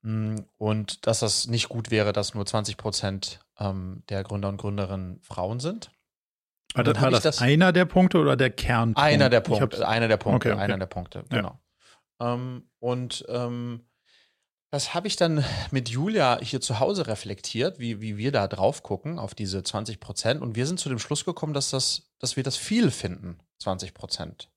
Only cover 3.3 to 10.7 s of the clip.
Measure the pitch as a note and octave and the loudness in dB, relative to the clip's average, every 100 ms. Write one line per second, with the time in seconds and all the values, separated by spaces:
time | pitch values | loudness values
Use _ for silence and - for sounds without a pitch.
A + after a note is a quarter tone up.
3.3 | - _ _ G#2 F#2+ F#2 F#2+ - G2 G2 | -12 _ _ -4 -4 -8 -12 -8 -8 -4
4.3 | G#2 G2 G2 G#2 G2+ F#2+ G2 F#2 F#2 _ | -4 -4 -4 -6 -4 -4 -4 -8 -12 _
5.3 | - F#2 A#2+ C#3+ A3 - _ _ _ _ | -6 -4 -4 -6 -8 -12 _ _ _ _
6.3 | _ _ _ _ - A#2+ G#2 C3+ B2 D#3+ | _ _ _ _ 2 2 4 4 6 4
7.3 | D3 B2+ D3+ F#3 F3 F3+ F#3 F#3 F3 D3 | 4 4 8 6 6 4 6 6 6 4
8.3 | C3 C3 - - A#2+ A#2 A2 D3 D3 C3+ | 4 2 2 2 4 4 6 6 8 6
9.3 | A#2 A2 A2 A#2 - C#2 A2+ A2+ G#2+ - | 6 4 2 2 0 0 2 4 2 4
10.3 | A2+ A#2+ G2+ G2+ | 2 2 0 0